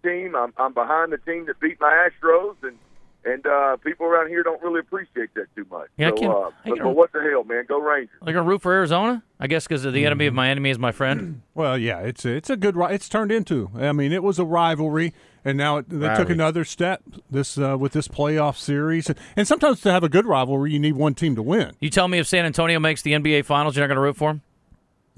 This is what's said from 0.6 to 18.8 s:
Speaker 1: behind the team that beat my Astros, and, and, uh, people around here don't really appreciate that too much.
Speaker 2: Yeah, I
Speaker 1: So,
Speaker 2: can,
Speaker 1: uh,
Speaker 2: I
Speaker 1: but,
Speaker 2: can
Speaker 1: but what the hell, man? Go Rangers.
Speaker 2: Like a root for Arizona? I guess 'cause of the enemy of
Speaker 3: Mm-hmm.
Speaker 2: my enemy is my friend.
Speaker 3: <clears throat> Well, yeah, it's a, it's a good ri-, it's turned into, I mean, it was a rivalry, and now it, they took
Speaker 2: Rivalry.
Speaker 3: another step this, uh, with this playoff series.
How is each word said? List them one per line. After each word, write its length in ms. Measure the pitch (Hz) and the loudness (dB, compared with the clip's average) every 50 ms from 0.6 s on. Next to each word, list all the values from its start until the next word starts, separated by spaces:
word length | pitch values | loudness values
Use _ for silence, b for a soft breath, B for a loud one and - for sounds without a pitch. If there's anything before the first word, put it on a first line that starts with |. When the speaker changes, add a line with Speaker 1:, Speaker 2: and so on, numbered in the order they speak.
| 131 131 131 | -2 -2 0
Speaker 1:
behind 400 | - - 131 151 160 165 165 156 | -2 -2 0 0 0 0 0 -4
the 60 | - | -6
team 280 | - - 165 170 170 | -6 -6 -8 -6 -6
that 140 | 156 131 - | -8 -6 -4
beat 200 | 151 160 165 - | -4 -4 -2 0
my 280 | 151 151 156 165 175 175 | 2 4 4 4 4 2
Astros, 480 | - - - 165 165 170 185 208 208 - - | 0 0 2 4 4 4 4 0 -6 -10 -12
and, 160 | 131 120 113 _ _ - - - - _ _ - | -14 -14 -14 _ _ -20 -20 -20 -20 _ _ -4
and, 220 | 117 127 131 139 | -4 -4 -2 0
uh, 300 | 147 143 143 139 135 131 | 0 2 2 2 2 0
people 280 | 127 - 156 170 - 170 | 0 -2 -6 -6 -2 0
around 220 | 165 170 165 160 156 | 2 2 2 2 0
here 140 | 175 170 170 | 0 -2 0
don't 180 | 165 165 160 165 | 0 -2 -2 -4
really 180 | 170 170 165 | -4 -4 -4
appreciate 520 | 160 - - 196 185 - - 120 113 107 - | -4 -4 -6 -8 -8 -8 -8 -8 -8 -6 -8
that 120 | 110 98 - _ | -10 -10 -10 _
too 100 | 107 101 - | -14 -14 -12
much. 180 | 90 85 73 - _ | -12 -14 -14 -12 _
Speaker 2:
Yeah, 120 | - 151 151 | -2 0 0
I 20 | |
Speaker 1:
So, 60 | 110 | 0
Speaker 2:
can, 140 | 110 113 98 | 0 0 0
Speaker 1:
uh, 40 | 104 | 0
Speaker 2:
I 160 | 101 95 85 - _ - | 0 0 -4 -6 _ -6
Speaker 1:
but, 100 | 110 120 | -4 -4
Speaker 2:
can 100 | 113 - | -2 0
Speaker 1:
but 120 | - 135 | 2 4
what 160 | 156 170 170 - | 4 4 4 2
the 80 | 156 | -2
hell, 240 | 147 156 143 131 110 | -2 -2 0 -2 -2
man? 200 | 107 117 120 123 123 | -2 -4 -6 -4 -2
Go 120 | 143 143 | -2 -2
Rangers. 360 | 151 151 147 139 123 107 _ _ | 0 0 0 -2 -2 -6 _ _
Speaker 2:
Like 140 | - 165 160 | -8 -4 -2
a 80 | 180 170 | 0 0
root 200 | 170 196 - - | 0 0 0 0
for 100 | 180 180 | 2 2
Arizona? 500 | 190 190 151 165 175 202 233 247 233 - _ _ - | 2 2 2 2 2 2 0 0 -2 -6 _ _ -8
I 80 | - | -4
guess 200 | 135 156 160 - | -2 -2 -2 -2
'cause 180 | - 165 139 127 | -2 -4 -4 -2
of 80 | 139 123 | -2 0
the 120 | 139 147 | 2 2
enemy 200 | 147 147 143 151 | 2 2 2 0
of 60 | 143 123 | 0 2
Speaker 3:
Mm-hmm. 40 | |
Speaker 2:
my 120 | 131 127 131 | 2 2 2
enemy 220 | 139 139 139 139 | 2 0 0 0
is 80 | 131 113 | 0 0
my 140 | 127 120 113 | 0 -2 -2
friend. 500 | - 135 131 143 - 196 175 151 123 - | 0 -2 -2 -2 -2 -4 -8 -10 -12 -16
Speaker 3:
<clears throat> 80 | _ - | _ -6
Well, 220 | 156 160 139 127 | -4 -2 -2 0
yeah, 240 | 131 123 120 98 85 | 0 -2 -2 -2 -4
it's 240 | 92 110 - - - | -4 -6 -8 -6 -4
a, 60 | 123 | -4
it's 180 | 120 147 - - | -4 -4 -4 -4
a 60 | 269 | -4
good 200 | 208 185 208 180 | -2 0 0 0
ri-, 180 | 175 175 180 196 | 0 0 0 -2
it's 140 | 196 - - | -4 -4 -4
turned 200 | - 214 220 202 | -2 -2 0 0
into, 400 | 220 226 196 - 170 131 101 90 101 | 0 -2 -2 -2 -2 -2 -2 -4 -4
I 160 | 117 131 143 147 | -4 -2 0 0
mean, 180 | 147 139 139 165 | 0 0 0 0
it 100 | 190 180 | 0 0
was 160 | 202 190 160 | 0 0 0
a 60 | 180 | 0
rivalry, 680 | 160 170 170 170 165 160 147 156 156 147 160 165 170 - b b b b b b | 0 2 2 2 2 2 0 -2 0 0 0 -2 -2 -4 b b b b b b
and 120 | 139 135 | -4 -2
now 220 | 139 151 156 147 147 | 0 0 0 0 -2
it, 100 | 139 - | -2 -4
they 100 | 175 151 | -6 -4
took 200 | 147 156 - - | -2 0 2 2
Speaker 2:
Rivalry. 160 | 180 - 175 | 2 2 2
Speaker 3:
another 300 | 165 160 160 160 170 156 | 2 2 0 0 0 -4
step 380 | - - - 175 180 185 - _ - - - - - | -4 -4 -2 -2 -2 -2 -4 _ -12 -20 -20 -14 -6
this, 260 | 135 135 139 - - 143 | -4 -4 -4 -4 -2 -2
uh, 180 | 139 135 139 131 | -2 -2 0 0
with 140 | 139 143 - | -2 -2 -2
this 160 | 156 147 - | -2 -4 -4
playoff 480 | - - 147 147 156 156 151 147 131 | -2 -2 0 0 2 2 0 0 -2
series. 540 | - - - 143 143 | -4 -4 -2 0 0